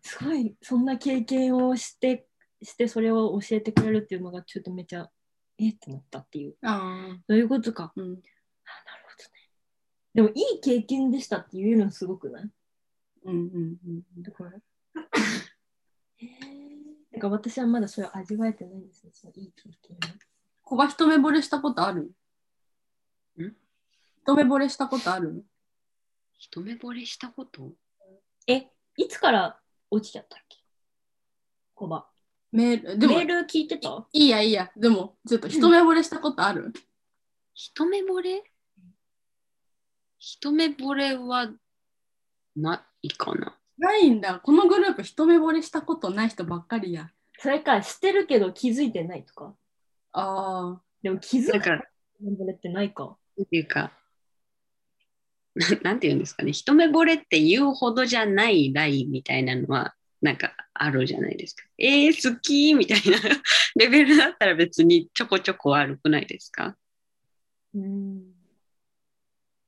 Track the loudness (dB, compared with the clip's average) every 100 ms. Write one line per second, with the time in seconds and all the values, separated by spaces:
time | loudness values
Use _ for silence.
0 | -18 -12 -6 -4 -4 -8 -4 -2 0 -2
1 | -4 -4 -2 -2 0 0 0 -2 -6 -4
2 | -2 -2 _ _ _ _ -20 -4 -4 -2
3 | 0 0 0 -2 -4 -4 0 0 2 -2
4 | -4 -10 -10 -12 -14 -14 -12 -14 -12 -14
5 | -14 _ _ _ _ _ -4 -4 -14 -18
6 | _ -18 -16 -14 -14 -10 -6 -6 -6 -12
7 | -14 -18 _ 2 2 0 -4 -8 -12 -12
8 | -12 -14 _ _ _ _ -20 -20 -20 -20
9 | _ -20 -20 _ _ _ _ _ _ _
10 | _ 2 2 4 -2 -2 0 -2 0 -2
11 | -2 -2 -4 -8 -8 -6 0 2 2 -4
12 | -10 -10 -12 -14 -16 _ _ _ _ _
13 | _ _ -8 -6 -6 -6 -8 -10 -12 -14
14 | -14 -20 -20 -18 -20 -20 _ _ _ -18
15 | -6 -4 -2 -6 -12 _ _ _ _ _
16 | _ _ -20 _ -20 -20 -20 -20 -20 -20
17 | _ -10 -6 -6 -6 -6 -2 -2 -4 -8
18 | -12 -12 -10 -6 -6 -6 -14 -20 -20 _
19 | _ _ _ -20 -20 _ -20 _ _ -12
20 | -12 -12 _ _ _ _ _ -2 -2 2
21 | 2 4 4 2 0 -4 -4 -2 -4 -4
22 | -10 _ _ _ _ _ _ _ _ _
23 | _ _ _ -14 -14 -14 _ _ _ _
24 | _ _ 0 2 4 2 -2 -4 -6 -4
25 | -4 -4 -6 -8 -16 _ _ _ _ _
26 | _ _ _ _ -20 -16 -14 -14 -14 -14
27 | -14 -16 -16 -16 -18 -18 -20 -20 _ _
28 | _ _ _ _ -2 -2 -2 _ _ -6
29 | -6 0 2 2 0 -6 _ _ _ -4
30 | -4 -18 -20 -20 _ _ _ _ _ _
31 | _ _ _ _ _ _ _ _ -10 -10
32 | -14 _ _ _ _ 0 2 0 -4 2
33 | 4 4 2 -2 -2 -4 -4 -6 -8 -10
34 | -6 4 6 6 2 0 -4 0 4 4
35 | 0 _ -2 -2 0 4 8 8 8 6
36 | 2 -2 -6 -2 -2 -2 -8 -14 _ _
37 | _ _ _ _ _ -20 -20 -4 -2 -2
38 | -2 -4 -4 -6 -10 _ _ _ -20 _
39 | _ _ _ _ _ _ _ _ _ _
40 | _ _ -20 -12 -2 0 0 -2 -6 -4
41 | -2 -4 -4 -4 -6 -10 _ _ _ _
42 | _ _ _ _ _ -8 -6 -6 _ _
43 | -14 -10 -6 -6 -8 _ _ _ 0 6
44 | 6 4 0 -6 4 4 6 4 2 0
45 | -8 0 4 6 4 -2 -2 -8 -6 -6
46 | -6 -2 -4 -4 -8 -8 -6 -8 -6 -10
47 | -12 _ _ _ -4 -2 2 0 0 -4
48 | 0 0 2 2 0 -2 -4 0 -2 -4
49 | -8 -10 -16 -20 -20 -20 _ _ _ _
50 | _ -8 -6 -6 -6 -6 -8 -10 _ _
51 | -6 -6 -4 -2 0 -2 -2 -4 -6 _
52 | _ _ -8 -8 -8 -10 -8 -4 -6 -6
53 | -16 -16 _ -10 -4 -4 -4 -6 -6 _
54 | _ _ _ _ _ _ _ _ _ _
55 | _ _ _ _ _ -4 -2 0 0 -2
56 | 0 0 -4 -6 -6 -6 2 4 6 4
57 | 4 2 0 2 4 4 2 0 -2 0
58 | 0 0 2 2 4 4 2 2 0 0
59 | -2 -6 -4 -4 -2 -4 -2 -2 -4 -10
60 | _ _ -2 0 -6 -8 -18 -6 -2 -2
61 | -2 -2 -6 -6 -12 -18 -20 _ 2 4
62 | 4 4 0 -2 0 4 6 6 4 2
63 | 4 2 2 0 2 2 2 4 6 6
64 | 8 6 6 2 0 2 0 6 6 6
65 | 4 -6 -2 0 0 -2 2 2 0 -2
66 | 0 0 0 -12 -14 -10 -8 -10 _ _
67 | _ _ _ _ _ _ _ -10 -8 -8
68 | -10 -12 -18 _ _ _ _ _ _ _
69 | _ _ _ _ _ _